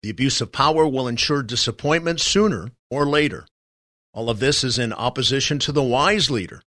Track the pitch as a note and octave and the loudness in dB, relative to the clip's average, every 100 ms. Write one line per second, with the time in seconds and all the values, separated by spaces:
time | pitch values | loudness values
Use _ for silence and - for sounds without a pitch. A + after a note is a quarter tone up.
0 | G#2 A2 C3 - A2 - C#3+ D#3+ D#3 C3 | -10 -2 0 0 -4 0 2 4 2 2
1 | B2+ A#2+ - D3 A#2 A#2+ - A#2 C#3+ D#3+ | -2 -2 0 -2 -2 -2 -2 -2 0 0
2 | E3 E3 - G3 G#3+ A#2 G2+ - _ C3+ | 0 -2 0 4 2 0 -6 -14 _ -2
3 | C#3+ D3 D3+ F#2+ - _ _ _ _ _ | 2 2 0 -4 -16 _ _ _ _ _
4 | _ - A#2 A2 C3 D3 C3 A#2 A#2+ - | _ -8 -4 0 2 2 0 -2 -2 -2
5 | A#2+ C3 B2 C3+ - D3 - D3 C3 B2 | -4 -2 -2 0 0 -2 0 0 2 2
6 | D#3+ G#3+ D#3 B2 E2+ A#1+ _ | 2 2 0 -2 -4 -12 _